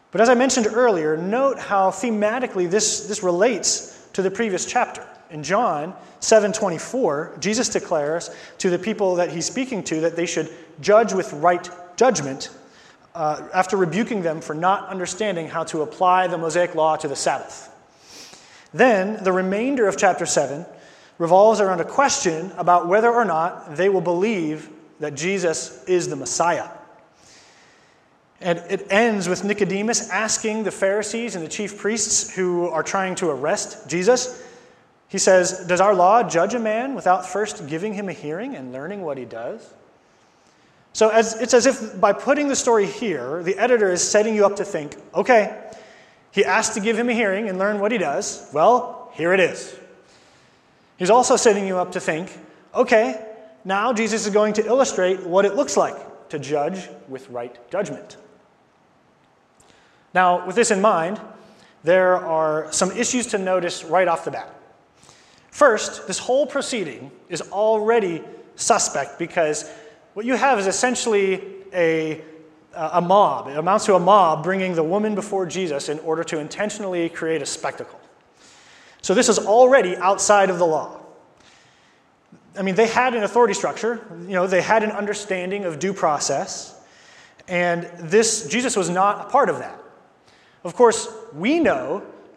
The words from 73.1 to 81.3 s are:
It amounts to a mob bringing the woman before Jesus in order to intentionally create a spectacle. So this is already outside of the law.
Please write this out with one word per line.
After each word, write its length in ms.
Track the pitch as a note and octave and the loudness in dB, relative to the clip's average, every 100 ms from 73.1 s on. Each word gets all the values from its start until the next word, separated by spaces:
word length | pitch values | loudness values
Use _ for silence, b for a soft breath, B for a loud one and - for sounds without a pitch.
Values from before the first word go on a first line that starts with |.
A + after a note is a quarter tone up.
| G3+ E3+ B2+ C3 | 6 4 0 -6
It 100 | D3 | -4
amounts 280 | E3+ G#3 | 0 2
to 100 | - | 4
a 40 | F#3 | 4
mob 440 | F3 G#3 E3 D#3 | 6 6 6 2
bringing 300 | E3+ F#3+ F#3 | -2 -2 -2
the 100 | E3 | 0
woman 300 | D#3 G3+ G#3+ | 0 0 -2
before 320 | G3 - F#3+ | -4 -4 -4
Jesus 440 | F3 F3+ F3 C#3 D3+ | -4 -4 -4 -4 -6
in 100 | D3+ | -6
order 240 | D#3+ D#3+ | -4 -4
to 160 | D#3+ D#3+ | -4 -6
intentionally 720 | D3+ - G#3 G#3 G3 F3 E3 | -6 -6 -6 -6 -6 -4 -4
create 340 | - D#3+ D#3+ | -4 -4 -4
a 20 | |
spectacle. 540 | C3+ - C#3 - A2+ - _ _ _ _ b b b b b b | -4 -8 -8 -8 -14 -18 _ _ _ _ b b b b b b
So 100 | - | 0
this 160 | G3 A#3 | 2 4
is 80 | F#3+ | 2
already 580 | F#3+ A3+ B3+ C4+ F3+ F3+ | 4 6 8 6 4 0
outside 520 | F#3 G3 - G3+ F#3+ | -2 0 4 4 4
of 80 | F3 | 2
the 80 | |
law. 340 | E3+ D3+ G#2+ - - - _ | 0 0 -4 -14 -20 -20 _